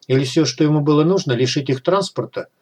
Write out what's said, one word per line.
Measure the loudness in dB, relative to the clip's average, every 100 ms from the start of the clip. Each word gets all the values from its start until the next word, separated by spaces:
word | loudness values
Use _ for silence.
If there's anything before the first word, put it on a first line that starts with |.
| -2
Или | 0
всё, | 0 0
что | 0 0
ему | 2 2
было | 2 2
нужно, | 2 0 0
лишить | 0 0 -2 -4
их | -4
транспорта? | 0 -2 -2 -6 -8 -10 -12 _